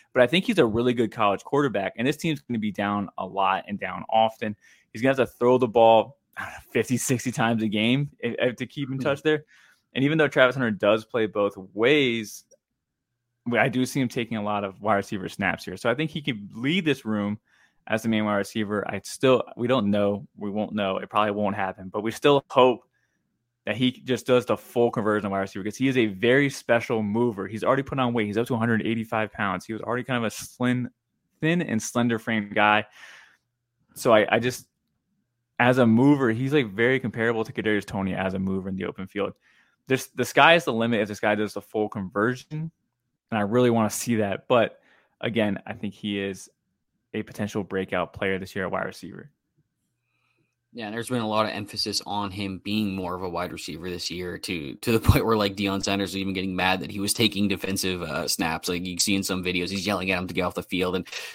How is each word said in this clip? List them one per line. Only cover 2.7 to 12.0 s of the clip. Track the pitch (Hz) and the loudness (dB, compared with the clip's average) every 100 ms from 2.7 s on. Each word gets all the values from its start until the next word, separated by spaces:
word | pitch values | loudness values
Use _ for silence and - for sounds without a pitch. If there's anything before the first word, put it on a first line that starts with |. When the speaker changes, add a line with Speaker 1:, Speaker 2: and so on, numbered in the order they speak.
Speaker 1:
down | 95 101 104 95 - | -2 0 0 -4 -8
a | 95 | -6
lot | 98 95 95 - | 0 2 2 -2
and | 101 | -8
down | 92 92 - | -6 -8 0
often. | - 110 - 110 107 _ _ _ | 2 2 0 -8 -8 _ _ _
He's | 110 | -2
gonna | 131 131 | 0 2
have | 113 | 0
to | - | 2
throw | 123 127 | 4 4
the | 123 | 4
ball, | 117 113 113 110 - _ - | 6 8 8 4 -8 _ -14
I | |
don't | - | -14
know, | - - | -14 -4
fifty, | 123 - 123 | -2 0 -2
sixty | - 123 127 | 0 -2 -2
times | 123 117 117 | 0 0 2
a | 110 | 0
game | 107 113 135 143 - | 0 2 0 -2 -6
if, | 117 - | -6 -2
if | 127 110 | -2 -2
to | 123 | -10
keep | 147 127 | -8 -8
in | 135 | -4
Speaker 2:
Hmm. | |
Speaker 1:
touch | 139 139 | -2 0
there. | 156 151 - _ _ _ _ | 0 0 -2 _ _ _ _
And | 123 | 0
even | 139 160 | 2 4
though | 143 | 2
Travis | 147 127 131 | 6 4 4
Hunter | 117 | -2
does | 98 104 113 - | 2 4 4 0
play | 120 107 | -2 0
both | 104 101 101 95 | 0 -2 -2 -10
ways, | 101 120 151 | 0 4 4